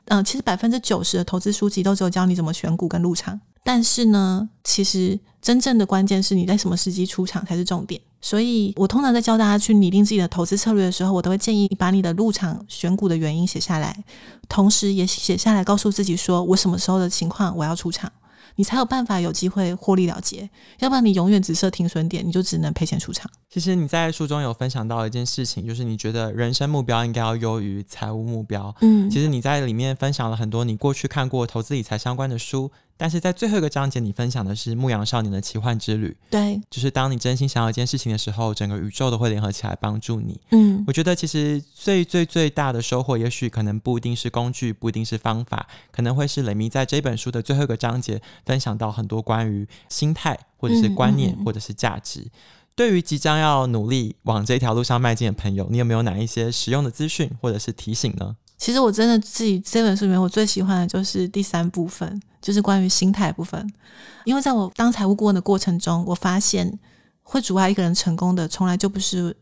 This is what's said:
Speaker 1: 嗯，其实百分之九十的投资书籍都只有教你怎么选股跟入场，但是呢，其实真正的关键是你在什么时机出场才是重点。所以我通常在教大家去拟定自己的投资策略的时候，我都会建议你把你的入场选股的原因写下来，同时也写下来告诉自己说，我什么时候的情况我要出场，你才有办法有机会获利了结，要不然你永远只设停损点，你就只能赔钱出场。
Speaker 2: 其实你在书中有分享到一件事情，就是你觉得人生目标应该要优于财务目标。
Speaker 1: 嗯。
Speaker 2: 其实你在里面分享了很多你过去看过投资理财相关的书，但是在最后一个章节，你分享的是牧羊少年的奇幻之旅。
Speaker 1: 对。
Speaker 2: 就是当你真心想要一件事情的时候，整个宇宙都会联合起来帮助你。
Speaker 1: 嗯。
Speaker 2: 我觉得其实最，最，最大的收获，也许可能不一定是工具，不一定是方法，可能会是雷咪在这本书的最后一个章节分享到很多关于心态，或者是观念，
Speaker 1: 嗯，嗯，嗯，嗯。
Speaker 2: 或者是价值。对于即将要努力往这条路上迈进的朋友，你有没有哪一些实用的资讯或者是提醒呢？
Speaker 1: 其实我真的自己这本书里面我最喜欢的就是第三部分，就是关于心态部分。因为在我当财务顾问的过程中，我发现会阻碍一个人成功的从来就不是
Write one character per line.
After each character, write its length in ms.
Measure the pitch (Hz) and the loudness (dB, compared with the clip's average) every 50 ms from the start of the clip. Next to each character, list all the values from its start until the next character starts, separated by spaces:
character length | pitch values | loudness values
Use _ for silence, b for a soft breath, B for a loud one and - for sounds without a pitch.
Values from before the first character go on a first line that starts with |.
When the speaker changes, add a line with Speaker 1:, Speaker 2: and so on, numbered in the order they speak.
| B | B
Speaker 1:
嗯， 180 | - 208 196 196 | 0 2 2 2
其 140 | - - | 0 -2
实 40 | 269 - | -2 -2
百 120 | - 180 | -2 0
分 160 | 190 233 233 | 0 0 0
之 80 | 240 247 | 0 0
九 240 | - - 202 180 180 | 0 0 0 0 0
十 140 | - - | 0 0
的 60 | 180 175 | 0 0
投 160 | - 185 180 | -2 -2 -2
资 120 | - 202 | 0 -2
书 160 | 202 - 208 | 0 0 0
籍 140 | 202 - 196 | 0 0 0
都 140 | 180 196 202 | 0 2 2
只 80 | 196 190 | 2 0
有 60 | 180 | 0
教 180 | 185 185 185 | 2 2 2
你 80 | 185 180 | 2 2
怎 80 | 180 160 | 2 0
么 100 | 156 170 | -2 -4
选 220 | - - 170 165 | -4 -2 -2 -2
股 100 | 180 180 | -2 -2
跟 140 | 165 - 175 | -2 0 0
入 120 | 175 180 170 | 0 0 -2
场， 280 | - - 180 190 208 - _ _ _ _ | -2 -6 -8 -10 -12 -14 _ _ _ _
但 200 | 247 247 233 233 | 0 2 2 2
是 220 | - - 240 240 | 2 2 4 4
呢， 440 | 220 208 202 190 185 185 190 220 214 - _ - | 6 6 6 4 2 0 -2 -2 -6 -8 _ -2
其 200 | - - - 196 | 0 0 2 2
实 360 | - - 185 180 185 196 208 b b b b | 0 2 2 2 0 0 -2 b b b b
真 180 | - - 240 254 | 0 2 2 4
正 180 | - 269 247 | 4 4 4
的 80 | 220 196 | 4 4
关 200 | 185 196 190 196 | 4 4 2 4
键 180 | 196 202 190 190 | 4 2 2 2
是 100 | - 202 | 2 2
你 100 | 180 175 | 2 2
在 120 | 180 202 | 2 2
什 120 | 208 - 180 | 2 2 0
么 80 | 175 | 0
时 140 | 175 - 185 | 0 -2 -2
机 140 | 180 180 185 | -2 -2 -2
出 200 | 185 - - 185 | -2 -2 -2 -2
场 200 | - - 180 208 | -2 -4 -6 -4
才 100 | - 170 | -4 -2
是 100 | 175 180 | -2 -2
重 200 | - 254 165 - | -2 -2 -4 -4
点。 140 | - - - - _ _ _ | -6 -10 -12 -12 _ _ _
所 180 | - - 208 214 | -4 -2 0 0
以 340 | 233 247 240 220 202 196 202 | 2 2 2 2 0 0 0
我 100 | - 196 | 0 0
通 140 | 190 214 262 | 2 2 2
常 120 | 277 262 233 | 4 4 4
在 60 | 240 | 4
教 180 | 226 233 226 | 4 4 4
大 60 | 220 214 | 4 6
家 140 | 208 202 | 4 4
去 160 | 208 214 - 220 | 4 4 6 6
拟 180 | 208 190 175 | 6 6 6
定 140 | 190 202 208 | 6 6 6
自 80 | 208 220 | 6 4
己 40 | |
的 80 | 196 175 160 | 2 2 2
投 160 | - 180 - | 0 -2 0
资 100 | - 196 | 0 0
策 140 | 202 - 226 | 2 2 2
略 140 | 214 202 190 | 4 4 4
的 40 | 180 | 2
时 140 | 185 - 190 | 2 0 0
候， 80 | 190 | 2
我 100 | 190 175 | 2 2
都 80 | 170 180 | 2 0
会 80 | 190 | 0
建 160 | 202 - 226 220 | 0 2 2 2
议 140 | 202 202 196 | 4 2 2
你 60 | 190 | 2
把 160 | - 180 180 | 0 2 2
你 100 | 190 196 | 4 2
的 120 | 190 170 165 | 2 2 0
入 180 | 190 226 220 | 2 2 0
场 320 | 208 - 185 160 156 - - - | 0 0 -2 -4 -4 -6 -8 -12
选 260 | - - - 170 185 | -8 -4 0 0 0
股 140 | 196 202 185 | 2 2 2
的 80 | 165 | 2
原 200 | 160 160 151 156 | 2 0 0 0
因 80 | 165 175 | 0 0
写 140 | 190 - - | 0 0 -2
下 200 | - - 175 156 | -4 -2 -2 -2
来， 260 | 151 - - 202 B B B B B B B B B | -2 -4 -6 -10 B B B B B B B B B
同 240 | - - 208 196 202 | -2 2 4 6 6
时 220 | 214 - 208 196 196 | 6 4 2 2 2
也 120 | 190 180 | 2 0
写 300 | 185 - - - - 180 | 0 -2 -2 0 0 0
下 180 | 185 - 220 214 | 2 2 4 4
来 80 | 196 | 4
告 140 | 190 - 202 | 4 4 2
诉 160 | 202 - 214 | 4 4 2
自 140 | 196 - 202 | 2 2 0
己 100 | 185 165 | 0 0
说， 260 | 185 - - 180 175 | 0 0 2 2 2
我 140 | 180 175 190 | 4 4 2
什 140 | 190 - 185 | 4 4 2
么 80 | 175 | 0
时 120 | 180 - - | 0 0 2
候 80 | 185 | 2
的 120 | 185 180 180 | 2 2 0
情 180 | - - 170 | 0 -2 -2
况 260 | 170 - - 202 190 185 | -2 -2 -2 -2 -2 0
我 80 | 170 151 | -2 -2
要 100 | 156 170 | -2 -2
出 160 | 170 - 175 | -4 -4 -6
场， 180 | 160 - - - - _ b b b b b b b | -6 -6 -8 -10 -12 _ b b b b b b b
你 80 | - 202 | 0 0
才 140 | - 233 | 2 2
有 80 | 254 - | 0 0
办 200 | - 262 262 240 | 0 0 -2 0
法 140 | 226 202 180 | 0 0 0
有 100 | 175 170 | 0 -2
机 200 | 160 - 185 185 | -2 -2 -4 -2
会 260 | - 196 185 175 180 | 0 0 0 0 -2
获 200 | - - 196 190 | -2 0 2 4
利 120 | 185 180 | 4 2
了 100 | 170 - 180 | 2 0 -2
结， 280 | 175 - 190 - 202 202 b b b b b b | -6 -6 -6 -8 -12 -16 b b b b b b
要 80 | 254 | 0
不 80 | 262 269 | 0 2
然 80 | 262 233 | 4 4
你 80 | 208 | 4
永 180 | 190 180 170 196 | 4 4 4 4
远 120 | 214 196 | 4 4
只 120 | 190 - 165 | 4 2 0
设 160 | - 196 185 | 0 0 0
停 180 | - - 170 | 0 0 -2
损 200 | 170 - 165 160 | -2 0 0 -2
点， 180 | 170 175 165 180 | -2 -2 -2 -2
你 60 | 170 | 0
就 100 | 165 185 | 0 0
只 180 | 185 - 170 160 | 0 0 -2 -2
能 120 | 156 147 | -2 -2
赔 140 | 160 - 160 | -2 -2 -2
钱 120 | - 202 | -2 -2
出 140 | 170 - - | -4 -6 -6
场。 180 | 175 - - - - _ _ _ | -8 -10 -10 -14 -18 _ _ _
Speaker 2:
其 100 | - 180 | -8 -4
实 160 | 160 190 185 | -2 0 0
你 100 | 180 156 | 0 0
在 240 | 139 - 165 165 165 | 0 0 0 0 0
书 160 | 156 - 156 | -2 -4 -4
中 160 | 139 147 147 | -2 -2 -2
有 120 | 139 120 117 | -2 -4 -4
分 160 | - 127 131 | -4 -4 -4
享 180 | 127 123 110 | -2 -4 -4
到 180 | 113 117 113 113 | -2 -2 -2 -2
一 40 | 110 | -2
件 160 | 117 123 120 | -4 -4 -4
事 200 | 123 - 131 127 | -4 -4 -4 -4
情， 220 | - - 101 95 | -4 -6 -6 -6
就 80 | 113 113 | -6 -4
是 80 | 123 123 | -4 -4
你 140 | 113 110 | -4 -4
觉 120 | 104 - 110 | -4 -4 -4
得 220 | 113 117 113 107 | -2 -2 -4 -4
人 220 | 101 113 120 120 127 | -2 -2 -2 0 0
生 160 | - 143 143 | 0 0 0
目 120 | 151 143 | 0 -2
标 220 | 123 117 117 117 120 | 0 0 0 0 0
应 80 | 117 | -2
该 80 | 113 117 | -2 -2
要 160 | 113 113 113 | -2 -2 -2
优 240 | 113 117 113 113 113 | -2 -2 -2 -2 -2
于 240 | 101 101 98 101 98 | -4 -4 -6 -8 -8
财 260 | - - - 110 107 | -10 -10 -8 -8 -6
务 140 | 110 110 113 | -6 -6 -4
目 180 | 117 117 110 | -4 -4 -6
标。 320 | 110 - 107 101 101 101 101 - | -6 -6 -6 -6 -6 -10 -2 2
Speaker 1:
嗯。 300 | 226 220 214 208 196 202 | 4 6 6 6 4 2
Speaker 2:
其 120 | 214 139 | 0 0
实 60 | 151 | 2
你 140 | 156 139 120 | 0 0 0
在 180 | 120 135 147 143 | 0 -2 0 0
里 140 | 135 123 110 | -2 -2 -2
面 200 | 117 131 135 135 | -2 -2 -2 -2
分 200 | - 135 139 139 | -2 -2 -2 -2
享 180 | - 120 113 | -2 -2 -4
了 60 | 110 | -4
很 120 | 110 113 107 | -4 -4 -2
多 140 | 107 117 120 | -2 -2 -2
你 140 | 117 110 | -2 -2
过 160 | 104 - 139 135 | -2 -2 -2 -2
去 120 | - - | -2 -4
看 220 | 139 - 143 127 | -4 -4 -4 -4
过 180 | 127 131 127 120 | -2 -2 -2 -4
投 160 | 113 - 120 | -2 -4 -6
资 120 | 110 - 143 | -4 -4 -4
理 100 | 131 107 | -4 -4
财 140 | - 110 | -4 -6
相 180 | 104 - 123 127 | -6 -4 -4 -4
关 140 | 127 135 135 | -4 -4 -4
的 100 | 120 113 | -4 -6
书， 320 | - - 135 135 135 139 b b b b b - 160 | -6 -6 -4 -6 -6 -6 b b b b b -6 -4
但 60 | 165 | -2
是 100 | 165 170 | -2 0
在 140 | 160 185 180 | 0 -2 -2
最 160 | - 233 214 | 0 0 0
后 80 | 214 | 2
一 20 | 202 | 2
个 100 | 156 147 | 0 0
章 220 | - 139 139 135 | 0 -2 -2 0
节， 80 | - 127 | -2 -2
你 140 | 117 101 104 | -2 -2 -2
分 180 | - 120 113 | -2 -2 -2
享 140 | 113 123 98 | -2 -2 -2
的 100 | 95 104 | -4 -4
是 180 | 107 - 120 113 | -4 -4 -4 -4
牧 140 | 120 131 127 | -2 0 0
羊 160 | 113 104 107 | 0 0 -2
少 160 | - 127 117 | -2 0 0
年 80 | 110 101 | 0 -2
的 120 | 98 98 | -2 -4
奇 160 | 101 - - | -4 -6 -6
幻 200 | 110 107 123 117 | -4 -2 0 -2
之 200 | 107 - - 107 | -2 -2 -2 -2
旅。 180 | 110 107 82 - - _ _ | -2 -2 -4 -6 -10 _ _
Speaker 1:
对。 320 | - 214 208 208 202 208 208 - | 0 0 2 0 0 -4 -6 -8
Speaker 2:
就 100 | - 123 | -6 -4
是 100 | 123 135 | -2 -2
当 220 | - 131 131 139 | 0 0 0 0
你 60 | 131 | -2
真 180 | 117 - 123 127 | -2 0 0 0
心 100 | 123 139 | 0 0
想 160 | 135 - 123 | 0 0 0
要 80 | 113 113 | 0 0
一 40 | 110 | 0
件 120 | 123 123 | -2 -2
事 120 | - - | -2 -2
情 120 | 127 - 117 | -2 -2 -2
的 80 | 107 | -2
时 140 | 110 - 110 | -2 -4 -4
候， 220 | 104 107 113 110 104 | -4 -2 -2 -2 -2
整 160 | - 107 101 | -2 -4 -4
个 80 | 101 | -4
宇 120 | 98 87 104 | -4 -6 -6
宙 220 | - - 135 127 | -4 -2 0 0
都 60 | 120 | 0
会 120 | 110 120 113 | 2 0 0
联 120 | 107 104 | 0 0
合 100 | 107 98 | -2 -2
起 160 | 98 - - | -4 -4 -6
来 80 | - - | -8 -6
帮 240 | - - 107 107 113 | -4 -4 -4 -4 -4
助 220 | - - 117 110 | -4 -4 -4 -4
你。 180 | 110 110 - - - _ | -4 -6 -8 -10 0 _
Speaker 1:
嗯。 300 | 226 220 214 202 190 202 208 | 6 6 8 6 4 2 0
Speaker 2:
我 60 | 143 135 | 0 0
觉 100 | 156 160 | 0 2
得 100 | 180 180 | 2 0
其 140 | - 180 | 0 -2
实 340 | 151 - 151 147 147 147 143 147 - _ | -2 -2 0 0 0 -2 -2 -6 -10 _
最， 300 | - - 202 196 185 170 | -4 0 2 2 2 2
最， 200 | - - 175 165 | 2 0 0 0
最 240 | - - 170 160 147 | 0 0 0 0 0
大 220 | - 151 143 135 | 0 0 -2 0
的 100 | 120 117 | -2 -2
收 220 | 117 - 127 123 127 | -2 -2 -2 -2 0
获， 140 | 135 127 | 0 0
也 120 | 113 113 120 | 0 0 -2
许 200 | - - 127 113 | -2 -4 -4 -4
可 120 | - 113 107 | -2 -2 -2
能 140 | 104 104 | -2 -2
不 200 | 107 - 123 120 | -2 -2 -2 -2
一 40 | 117 | -2
定 140 | 117 120 120 | -2 -4 -4
是 140 | 117 - 120 | -4 -4 -4
工 240 | - 120 120 123 123 | -4 -4 -4 -4 -4
具， 180 | - 123 117 | -4 -4 -4
不 160 | 107 - - | -4 -4 -4
一 60 | 113 - | -4 -4
定 100 | 110 113 | -4 -4
是 140 | - 113 | -4 -4
方 260 | 107 - 117 110 113 123 | -4 -2 -2 -2 -2 -4
法， 240 | - - - - B B B B B | -6 -6 -8 -8 B B B B B
可 100 | - - | -6 -2
能 140 | 120 117 127 | -2 0 0
会 100 | 143 143 | 0 -2
是 180 | 139 - 143 131 | -2 -2 -2 -2
雷 100 | 107 101 | -2 -2
咪 160 | 107 110 113 | -2 -2 -2
在 160 | - 135 131 | -2 -2 -2
这 160 | - 139 151 | 0 -2 -2
本 160 | 143 131 113 | 0 -2 -4
书 120 | 113 - 127 | -4 -4 -6
的 120 | 113 117 | -6 -4
最 120 | 113 - 139 | -2 0 0
后 60 | 139 143 | 0 0
一 20 | |
个 100 | 123 113 | 0 -2
章 260 | - - 117 120 127 | -2 -2 -2 -2 -4
节 200 | - - 107 107 B B B B B | -4 -6 -6 -8 B B B B B
分 120 | - 131 | -2 -2
享 200 | 131 - 120 104 | -2 -2 -4 -4
到 120 | 107 113 107 | -4 -4 -4
很 160 | 104 117 107 | -4 -4 -6
多 160 | 104 110 110 | -4 -4 -4
关 300 | 104 - 113 110 113 110 | -2 -2 -2 0 0 -2
于 160 | 101 101 104 B B B B B | -2 -4 -6 B B B B B
心 240 | - - 147 151 160 | -4 -2 -2 -2 -2
态， 260 | - - 156 123 - - _ _ | -2 -2 -4 -4 -4 -8 _ _
或 140 | _ - - | _ 0 2
者 60 | 233 | 4
是 120 | 233 220 | 4 4
观 260 | 208 190 - 127 - - | 2 2 2 4 4 4
念， 180 | 139 131 - | 4 2 0
Speaker 1:
嗯， 20 | - | 0
嗯， 20 | |
嗯， 80 | - 101 | -2 -4
嗯。 20 | |
Speaker 2:
或 60 | 117 | -4
者 80 | 107 107 | -4 -4
是 140 | - - 107 | -8 -10 -6
价 260 | - - 113 - - | -4 -4 -4 -4 -6
值。 260 | - - - - - 113 b b b b b b b b _ | -10 -12 -12 -12 -14 -16 b b b b b b b b _
对 220 | - 240 233 190 | 0 2 4 4
于 60 | 175 | 2
即 180 | 165 - 151 139 | 2 0 -2 -2
将 180 | - 156 151 | 0 2 2
要 300 | 156 156 151 143 135 131 | 4 4 4 4 2 2
努 220 | 127 117 110 104 113 | 2 0 0 0 0
力 260 | 131 127 117 107 - - - | 0 0 -2 -4 -8 -6 -2
往 220 | 120 113 104 104 | -2 0 0 2
这 120 | 117 123 | 2 2
条 160 | 120 127 117 110 | 2 2 2 2
路 80 | 120 | 0
上 200 | 120 - 123 120 | 0 0 2 2
迈 120 | 123 117 117 | 2 2 2
进 140 | 113 120 | 0 0
的 60 | 104 98 | -2 -2
朋 200 | - - 101 98 | -2 -4 -2 -2
友， 140 | 98 92 - | -2 -2 -2
你 80 | 117 | 0
有 60 | 120 120 | 0 0
没 100 | 117 113 | 2 2
有 100 | 113 117 | 0 0
哪 140 | 104 92 | 0 -2
一 80 | 101 117 | -2 -4
些 240 | 110 - 117 113 120 | -4 -2 -4 -2 -2
实 220 | 117 - - 110 | -2 -4 -2 -2
用 100 | 127 143 | 0 0
的 80 | 143 123 | 0 -2
资 200 | 113 - 151 160 | -2 -4 -4 -2
讯 200 | - - 151 107 123 117 | -2 -2 -4 -4 -4 -4
或 100 | - 120 | -4 -2
者 80 | 101 107 | -2 -2
是 140 | - 120 113 | -4 -6 -8
提 200 | - - 104 113 | -8 -8 -6 -4
醒 220 | - - 113 98 | -2 -2 -4 -4
呢？ 220 | - 95 101 110 - _ _ _ | -4 -6 -6 -8 -10 _ _ _
Speaker 1:
其 160 | - - 233 | -6 -2 0
实 80 | 240 269 | 2 4
我 100 | 254 220 | 4 4
真 160 | 202 214 226 | 4 4 4
的 140 | 240 233 220 | 4 4 2
自 240 | - - - - 226 | 2 -2 -4 -2 0
己 160 | 214 190 185 | 0 0 0
这 240 | - - - 226 226 | -2 0 0 2 4
本 140 | 208 190 | 2 2
书 80 | 202 208 | 2 2
里 60 | 190 | 2
面 100 | 180 185 | 4 2
我 80 | 185 180 | 2 2
最 160 | - 220 214 | 2 0 0
喜 180 | 202 - 196 190 | 0 0 0 0
欢 160 | 190 190 180 | 0 2 0
的 80 | 175 | 0
就 160 | 175 - 190 190 | 0 -2 -2 -4
是 240 | - - 190 180 | -2 -2 -2 -4
第 160 | 185 - 202 196 | -2 -2 -4 -2
三 260 | - - 170 170 175 | -2 -2 -2 -2 -2
部 160 | - 180 165 | -2 -2 -4
分， 360 | 180 - - 170 170 202 202 - _ _ _ | -4 -6 -8 -8 -8 -8 -10 -10 _ _ _
就 120 | - - 202 | -4 0 0
是 80 | 208 | 2
关 200 | 202 202 196 196 | 2 2 2 2
于 60 | 185 | 2
心 240 | 190 - - 190 190 | 2 2 2 2 2
态 180 | 202 202 190 151 | 2 2 0 -2
部 140 | - - 170 | -2 -4 -8
分。 260 | - 165 160 214 208 B B B B B B B B B B B | -8 -8 -8 -8 -10 B B B B B B B B B B B
因 100 | 226 262 | -2 0
为 80 | 277 | 0
在 120 | 269 285 254 | 2 2 2
我 180 | 220 190 180 - | 0 0 -2 -2
当 160 | - 233 240 | 0 2 2
财 160 | 233 - 202 | 2 2 2
务 80 | 190 202 | 2 2
顾 120 | 208 214 | 4 4
问 100 | 208 196 | 2 2
的 60 | 180 | 2
过 180 | - 202 196 190 | 2 2 0 2
程 180 | - 190 175 | 2 0 0
中， 260 | 175 - 170 170 170 175 | 0 0 0 0 0 0
我 80 | 180 180 | -2 -2
发 240 | - - 180 185 196 | -2 0 0 0 0
现 400 | - - - 185 175 185 202 b b b b b b b b b _ | 0 0 0 0 -2 -2 -6 b b b b b b b b b _
会 180 | - - 269 | -4 -4 -2
阻 140 | 226 - 185 | -2 0 2
碍 140 | 190 190 185 | 2 2 2
一 40 | 202 | 2
个 100 | - 180 | 2 2
人 100 | 170 180 | 2 0
成 220 | - - 180 165 | 0 0 0 0
功 180 | 170 180 180 185 | 0 2 0 2
的 140 | 180 160 | 0 0
从 180 | 151 - - 185 | -2 -2 0 0
来 120 | 180 180 | 0 0
就 100 | 190 - | 0 0
不 100 | 196 202 | -2 -2
是 380 | 190 190 - 185 180 175 170 - - | -4 -4 -2 -2 -2 -2 -4 -6 -8